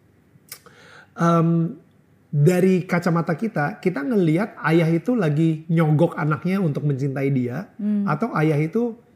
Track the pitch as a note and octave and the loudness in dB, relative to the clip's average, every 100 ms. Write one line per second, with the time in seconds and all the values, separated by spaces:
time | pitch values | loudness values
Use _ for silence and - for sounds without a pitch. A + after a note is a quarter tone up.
0 | _ _ _ _ - - - - - - | _ _ _ _ -20 -20 -20 -20 -20 -20
1 | - - E3+ E3+ E3 E3+ E3 - - _ | -14 -2 2 2 2 0 -2 -6 -20 _
2 | _ _ _ D3 D3+ F3+ F#3+ F#3 - F3 | _ _ _ 2 4 4 4 2 0 -2
3 | F3+ E3+ E3 D#3+ A3+ E3+ D3 G#3+ F#3 F3+ | 0 0 -2 -4 -4 -4 -4 -4 -4 -2
4 | C#4 A3+ E3+ D#3+ G#3+ - D3 E3 D#3+ E3 | 0 2 2 2 -2 -4 0 2 2 0
5 | E3 B3+ E3 D3 E3 D#3 D#3 E3 D#3 D3+ | 0 0 0 2 0 0 -2 0 4 4
6 | E3 - D3+ D3+ F3 G3 E3+ C#3 C#3 C3+ | 2 0 -4 -2 -2 -2 -2 -2 -2 -2
7 | C#3 C3+ C#3 C3+ A#2+ C3 G3+ - G#3 G#3 | -4 -2 0 0 -2 -6 -12 -8 -4 -2
8 | G3+ D3+ A3+ D4 D#3 D3 D#3 A3 A#3+ A3+ | -2 -2 -2 0 0 2 0 -2 -4 -6
9 | _ | _